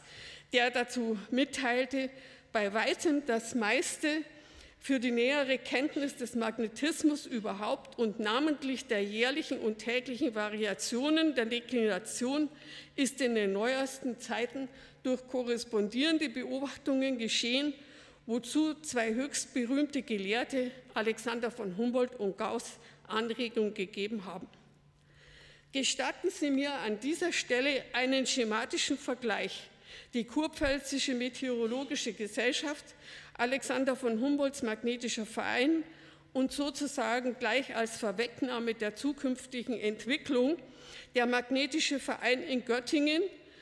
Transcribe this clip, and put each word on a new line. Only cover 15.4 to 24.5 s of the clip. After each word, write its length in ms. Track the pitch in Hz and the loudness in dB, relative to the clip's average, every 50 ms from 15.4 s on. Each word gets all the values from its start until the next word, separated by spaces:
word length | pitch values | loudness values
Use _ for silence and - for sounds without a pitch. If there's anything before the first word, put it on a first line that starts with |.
| 247 240 240 226 - - 226 208 208 202 220 247 294 330 320 302 311 254 | 0 0 0 -2 -2 0 2 2 2 2 2 2 2 4 4 2 2 0
Beobachtungen 880 | 226 254 240 247 254 269 277 262 - - - 294 269 262 269 269 262 | -2 -4 -4 -4 -2 -2 -4 -4 -6 -4 0 0 2 2 2 2 0
geschehen, 560 | 226 226 214 - - - 233 247 269 285 294 285 - - - - - - - - - - | 0 0 0 0 0 2 2 2 2 2 0 -2 -4 -10 -20 -20 -20 -20 -20 -20 -12 -6
wozu 480 | - 226 240 240 - - 294 311 311 294 | -2 -2 -2 -2 0 2 2 2 2 0
zwei 380 | 302 - - 247 247 226 226 220 | -4 -6 -4 0 0 2 2 2
höchst 400 | 247 277 285 - - - - - | 0 0 -2 -2 -4 -4 -2 -2
berühmte 480 | 269 240 220 277 277 294 285 294 269 | 0 2 2 2 2 2 2 0 -2
Gelehrte, 720 | - - 220 196 190 196 214 240 285 - 269 254 254 247 247 - - - - | -2 0 -2 0 0 0 0 0 0 0 0 -2 -2 -2 -4 -10 -12 -6 -2
Alexander 560 | 240 214 226 220 220 - 240 233 240 240 226 | 0 0 0 0 -2 -2 -4 -2 0 -2 -2
von 260 | 233 - 214 190 175 | -2 -4 -6 -4 -2
Humboldt 380 | 196 233 247 240 262 247 247 - | 0 0 2 2 2 2 0 0
und 220 | - 202 196 175 | -2 -2 -2 -2
Gauss, 360 | - 220 208 226 240 - - - - - - - - - | -2 -2 -2 -2 -4 -6 -8 -14 -16 -20 -20 -20 -18 -8
Anregung 640 | - 214 220 226 233 226 - 240 220 - 226 214 208 214 | -2 -2 0 0 0 -2 -2 -4 -2 0 2 0 2 0
gegeben 520 | - 185 180 - 208 196 214 233 208 180 | -2 -4 -4 -4 -4 -4 -4 -4 -6 -8
haben. 220 | 185 170 185 - - | -8 -10 -12 -12 -14